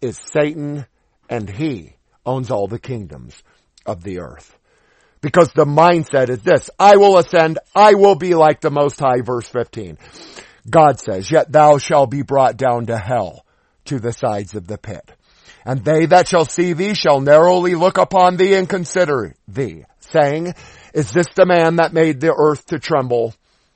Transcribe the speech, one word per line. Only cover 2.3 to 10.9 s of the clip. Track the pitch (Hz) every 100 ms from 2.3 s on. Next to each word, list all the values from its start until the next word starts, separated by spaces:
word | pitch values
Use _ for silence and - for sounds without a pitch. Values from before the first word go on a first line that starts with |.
| 131 123
all | 113 98
the | 113
kingdoms | - 120 92 71 60 - _ _ _ _ -
of | 95
the | 95 90
earth. | 73 - _ _ _ _ _ _ _ _
Because | 123 180 165
the | -
mindset | 147 147 170 175 - 139 127
is | 123
this, | 117 156 - -
"I | 196 202
will | 202 185
ascend, | 170 175 160 165 -
I | 190 214
will | 202 202
be | 165 180
like | 170 156 151
the | 156
Most | 143 143 -
High," | 135 127
verse | 120 123 110
fifteen. | 123 113 117 92 78 - - - - - _ -
God | 165 151